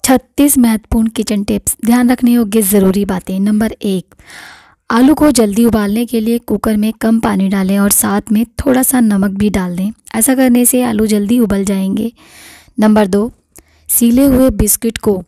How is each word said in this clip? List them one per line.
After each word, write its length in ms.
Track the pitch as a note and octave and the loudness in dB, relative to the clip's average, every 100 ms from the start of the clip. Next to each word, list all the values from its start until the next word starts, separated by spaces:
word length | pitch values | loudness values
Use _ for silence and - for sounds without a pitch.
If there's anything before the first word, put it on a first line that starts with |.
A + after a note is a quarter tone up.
छत्तीस 520 | - C4 _ - C#4+ C4+ | 0 -2 _ 0 0 2
महत्वपूर्ण 500 | A#3 A3 _ A3+ A3+ | 2 0 _ -2 -2
kitchen 340 | A3 G#3 G#3 | -4 -4 -4
tips, 320 | G3+ G3+ - - - | -4 -4 -6 -6 0
ध्यान 240 | A#3+ B3 | 2 2
रखने 220 | B3 A#3+ | 0 2
योग्य 300 | A#3+ G#3+ A3 | 2 2 0
ज़रूरी 420 | G3 G3+ F#3+ F#3+ | 2 2 2 0
बातें। 340 | G3+ F#3 - F#3 | -2 -6 -6 -4
नंबर 320 | G3+ G#3+ A3 | 0 0 -2
एक, 400 | - G#3 F#3 - _ - - - - _ _ _ | -4 -4 -4 -6 _ -20 -20 -20 -20 _ _ _
आलू 240 | A#3 C4 | 2 4
को 160 | D4+ D4+ | 4 2
जल्दी 340 | B3 G#3+ G3+ | 2 0 2
उबालने 400 | A#3 G#3+ G3+ G#3+ A#3+ | 0 0 -2 -4 -2
के 140 | A#3 | -4
लिए 180 | A3 A#3 | -2 -4
cooker 360 | - G3+ - G#3+ | -4 -4 -2 -2
में 160 | G#3+ | -2
कम 260 | - A3+ A3+ | -2 -2 0
पानी 280 | A#3 G3 F#3+ | 0 -2 -2
डालें 300 | G3 F#3+ G3+ | 0 0 0
और 120 | G3+ | 0
साथ 400 | - G#3+ G3+ - | 0 0 -2 -2
में 120 | G#3+ A#3 - | -2 -2 -4
थोड़ा 260 | D4 B3+ | 0 0
सा 180 | C4 B3+ | 0 0
नमक 300 | A3+ G3 G3+ | 2 2 -2
भी 180 | G3 G#3 | 0 -2
डाल 260 | G3 F3+ F3 | -2 -4 -6
दें। 140 | G3 A3+ - | -6 -8 -10
ऐसा 200 | A3+ A3+ | -4 -2
करने 300 | C4 C4 A#3+ A#3+ | 2 2 2 2
से 160 | B3+ | 0
आलू 240 | B3 G#3+ A3 | 0 -2 0
जल्दी 320 | G#3 G3+ B3 | 0 0 0
उबल 240 | A3 G3 | 0 0
जाएंगे। 480 | G3 G3 F#3+ G3+ A3+ _ - - - - _ - | -2 -2 -2 -4 -6 _ -20 -20 -20 -20 _ 0
नंबर 280 | G#3+ G#3+ G3+ | 2 4 2
दो, 240 | G3+ A#3 - _ - _ _ - | 0 -2 -8 _ -20 _ _ -8
सीले 380 | - A#3 B3 C#4 | 0 2 4 4
हुए 240 | B3+ C4 | 4 2
बिस्किट 460 | G#3 G#3+ - A#3 A3+ | 2 -2 -2 -4 -4
को 240 | A3+ F#3+ | -2 -2